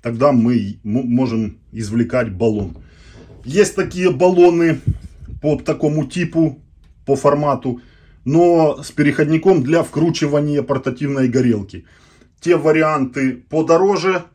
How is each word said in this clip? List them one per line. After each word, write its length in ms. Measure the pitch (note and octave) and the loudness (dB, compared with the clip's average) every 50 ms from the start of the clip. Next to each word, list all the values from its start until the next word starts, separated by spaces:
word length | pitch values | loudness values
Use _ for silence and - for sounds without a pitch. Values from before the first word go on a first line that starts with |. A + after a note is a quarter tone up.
тогда 300 | _ A#2+ A#2 A2+ C3 D3 | _ -8 -4 2 2 4
мы 480 | C3+ A#2+ A2 A#2+ B2 A#2 G#2 G2 G#2+ - _ | 4 4 2 2 2 0 -2 -4 -10 -10 _
м-, 200 | G#2 G#2 B2+ B2+ | -4 -4 -4 -2
можем 560 | A#2+ A#2+ B2+ C3 A#2+ A2+ A2+ A2 G2+ - - _ _ | 0 0 0 0 0 -2 -4 -4 -6 -8 -14 _ _
извлекать 600 | - A2 A2 G2+ G#2+ A#2 A#2 A#2+ - B2 B2 A2+ | -12 -12 -10 -4 -2 -2 -2 0 0 -2 -2 -2
баллон. 460 | F#2+ F2+ A#2 A2+ G#2+ G#2 G2+ F2 - - - - - - - - - - - - - - - | -4 -2 0 0 0 -2 -6 -8 -10 -16 -20 -20 -20 -20 -20 -20 -20 -20 -20 -20 -20 -18 -14
Есть 320 | B2 C#3+ G3 G3+ F#3+ - | -4 2 2 2 2 2
такие 360 | G3 F3+ - - F3+ F#3 F3+ | -4 -6 -4 -4 -2 -2 -2
баллоны 720 | D3 C3 F3 F3+ F#3 F3+ F3 F3 E3 E3+ E3+ E3 D#3 - - - - - - - - - - - - - | 2 2 2 2 6 6 6 6 6 4 0 0 0 -2 -4 -6 -6 -6 -10 -20 -20 -20 -20 -18 -18 -6
по 140 | - D3+ D3+ C#3+ | -2 -2 -2 -2
такому 480 | - - D3+ - - D3+ D3+ D#3 C#3 | -2 -6 -4 -2 -2 -2 -2 -2 -4
типу, 540 | - - F3+ F3 E3 - E3 E3 D3+ B2+ - - _ _ _ _ _ _ _ - | -4 -4 -6 -6 -4 0 0 0 0 -2 -8 -20 _ _ _ _ _ _ _ -2
по 100 | - C#3 | -2 -2
формату, 680 | C3+ - D3 C#3+ C#3+ D3+ D3 C3+ B2 - C3 A#2+ A#2+ - - _ _ _ _ _ _ _ | 2 2 2 2 2 0 -2 -2 -2 -4 -8 -8 -8 -12 -20 _ _ _ _ _ _ _
но 580 | B2 C#3+ E3 F3 F3 E3+ E3 D#3+ D3+ C#3 - | 0 2 4 4 4 4 4 4 2 0 -2
с 100 | D3 - | -10 -12
переходником 720 | - - D3 D3 C#3 - D3+ C#3+ D#3+ D#3+ D#3+ F#3+ F#3 E3 B2+ | -4 0 0 0 2 0 0 0 0 0 2 2 2 2 2
для 200 | B2+ D#3+ E3+ - | 2 0 0 0
вкручивания 800 | - - - D#3+ E3 - - D#3+ C#3+ C#3+ D3 D3 D3 D3 C#3+ A#2+ | -2 -2 -2 0 0 0 -2 -2 0 0 0 0 0 -2 -2 -2
портативной 680 | - C#3+ C3 - F#3+ D#3 D3 D3 C#3 C#3 C3+ C3 B2 | -2 -4 -4 -4 -6 -6 -4 -6 -4 -2 -2 -2 0
горелки. 560 | A#2 C3+ B2 B2 A2+ G#2 G2 - - F2+ - _ _ _ _ _ _ _ _ _ _ _ | 0 0 2 2 0 0 -4 -10 -14 -18 -20 _ _ _ _ _ _ _ _ _ _ _
Те 160 | - E3 F3 | -2 0 0
варианты 880 | D#3 C#3+ D#3 D3+ D#3+ D#3 D#3 D#3 D3 C3 B2 - C#3+ C3+ C3 A#2+ - - _ | 2 2 2 2 4 2 2 0 0 -2 -4 -4 -4 -4 -4 -4 -6 -12 _
подороже 760 | D3 D#3+ D#3+ D3 E3 E3 F#3+ G3 G3+ F3 D#3+ F#3+ F#3+ E3+ - - _ | -4 -4 2 2 2 4 4 2 0 0 0 -2 -2 -2 -6 -10 _